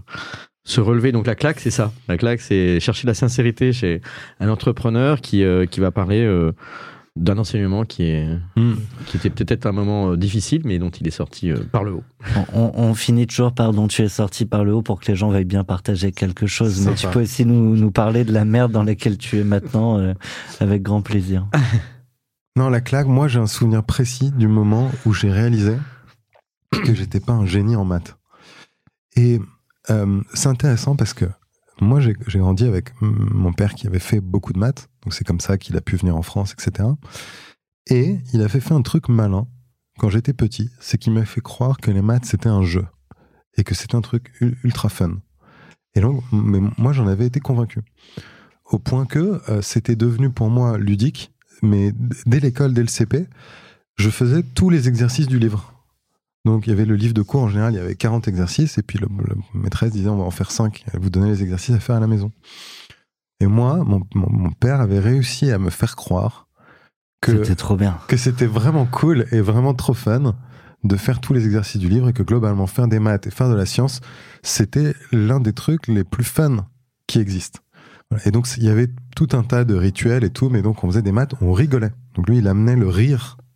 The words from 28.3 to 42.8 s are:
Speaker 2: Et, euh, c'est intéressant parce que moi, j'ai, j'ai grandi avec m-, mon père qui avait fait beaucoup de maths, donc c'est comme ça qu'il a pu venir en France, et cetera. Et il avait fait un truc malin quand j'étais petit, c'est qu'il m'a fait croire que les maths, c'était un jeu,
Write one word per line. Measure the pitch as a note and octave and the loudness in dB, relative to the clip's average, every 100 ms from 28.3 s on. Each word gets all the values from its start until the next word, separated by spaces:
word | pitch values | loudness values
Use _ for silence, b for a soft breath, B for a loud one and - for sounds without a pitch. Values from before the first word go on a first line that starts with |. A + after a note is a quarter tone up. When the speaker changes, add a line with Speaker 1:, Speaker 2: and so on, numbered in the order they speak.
| B B B B B _ _ _ - | B B B B B _ _ _ 2
Speaker 2:
Et, | A#2+ A#2 G2+ _ _ _ - | 2 2 -2 _ _ _ -4
euh, | A2 G2 G2 - | -2 0 -2 -4
c'est | - C#3 | -4 -2
intéressant | B2 D3 A2+ - C#3+ | 0 2 2 0 0
parce | A2 | -2
que | - F2+ - _ _ _ - | -2 -4 -6 _ _ _ -2
moi, | G2+ C#3 | 2 4
j'ai, | B2 G2 A2 | 2 0 -2
j'ai | G2+ | 0
grandi | F#2 F#2+ B2 | 2 2 2
avec | G2 - - | 0 -4 -4
m-, | G#2+ G#2+ G2+ | -2 0 0
mon | G#2 F#2 | 0 0
père | F2 G2+ - | 0 -2 -2
qui | G2+ | -4
avait | F#2 | -4
fait | - A2 | -2 -2
beaucoup | F#2 G2 - | 0 -4 -4
de | F#2 | -2
maths, | A2+ - - _ | -2 -4 -10 _
donc | G2 | -12
c'est | - - | -8 -4
comme | F2 | -4
ça | - G2 | -2 -4
qu'il | - E2 | -2 -6
a | |
pu | - F#2 | -2 -2
venir | F2+ E2 | 0 0
en | |
France, | E2 G2+ G2 - | -2 -4 -6 -6
et | |
cetera. | - - G#2+ D3 B B B B B _ _ _ - | -6 -2 -2 -2 B B B B B _ _ _ 0
Et | B2+ D3 G3 - | 2 2 -2 -2
il | A2+ | 0
avait | G#2+ C#3 | 0 0
fait | - | 0
un | D#3 | 0
truc | A#2 E3 - | 0 -2 0
malin | A2+ G#2+ F#2+ B2 - _ _ _ - | 2 2 0 -4 -10 _ _ _ -4
quand | G#2 | 0
j'étais | G#2 A#2+ | 0 0
petit, | B2+ A2 - A2 - | -2 -2 -2 -8 -8
c'est | - A2+ | -4 -4
qu'il | - | 0
m'a | A2 A2 | 0 -2
fait | - | -6
croire | - - B2 C3+ | -8 -4 -2 0
que | - | 0
les | G2 | 0
maths, | G#2 B2 B2 | 2 0 0
c'était | - A2+ | -2 0
un | G#2 | 2
jeu, | F#2 F2+ | 0 0